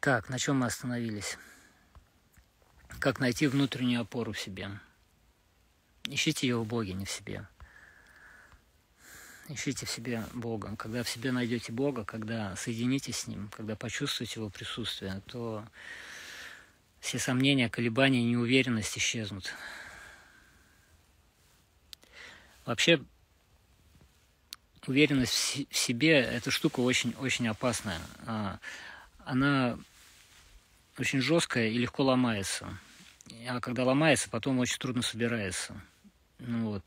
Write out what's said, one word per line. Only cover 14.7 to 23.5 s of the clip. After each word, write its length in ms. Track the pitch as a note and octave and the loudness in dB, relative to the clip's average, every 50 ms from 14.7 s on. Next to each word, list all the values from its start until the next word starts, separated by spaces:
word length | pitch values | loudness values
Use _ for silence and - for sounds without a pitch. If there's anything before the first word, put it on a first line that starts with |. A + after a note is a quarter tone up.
| - - A2+ - - - - G2 F#2+ G2 - | -6 -6 -4 -6 -6 -6 -6 -6 -6 -6 -8
то 360 | - - B2 A#2 A2+ A2 G#2+ G#2+ A2+ _ - - - - - - - - - - - - - - - - - - - _ _ _ _ _ _ | -10 -10 -6 -6 -4 -6 -6 -8 -12 _ -18 -16 -14 -14 -14 -14 -14 -14 -14 -14 -14 -14 -14 -14 -16 -16 -18 -20 -20 _ _ _ _ _ _
все 180 | - - - B2+ | -8 -4 -4 -2
сомнения, 500 | - - B2+ B2 C3 C#3 C#3+ C3+ B2 A#2 | 0 2 2 4 6 6 6 4 4 2
колебания, 560 | - - A#2+ A#2+ A2+ A#2+ C3+ C3+ C3+ B2 A#2 | 0 0 0 0 4 4 6 6 6 4 4
неуверенность 720 | A#2 A#2+ A#2+ A#2+ A#2 C3 C3 C3 C3 A#2+ A2 G2 - - | 4 2 2 2 4 4 4 4 4 2 0 0 -2 -2
исчезнут. 560 | A#2 - - - A#2+ A2 G2+ G2+ G2 F#2 - - - - - - - - - - - - - - - - - - - - - - - - _ _ _ _ _ _ _ _ _ _ _ _ _ _ _ _ _ _ _ _ _ _ _ _ _ - _ - - - - - - - - - - - - - | -2 -2 0 0 -2 -4 -6 -6 -8 -8 -10 -10 -10 -12 -12 -12 -12 -14 -16 -16 -16 -18 -18 -20 -20 -20 -20 -20 -20 -20 -20 -20 -20 -20 _ _ _ _ _ _ _ _ _ _ _ _ _ _ _ _ _ _ _ _ _ _ _ _ _ -20 _ -20 -20 -20 -18 -18 -18 -18 -20 -20 -20 -20 -14 -4
Вообще, 400 | - A#2+ - - - E3+ D3+ B2 - _ _ _ _ _ _ _ _ | -4 0 4 8 8 8 6 6 -4 _ _ _ _ _ _ _ _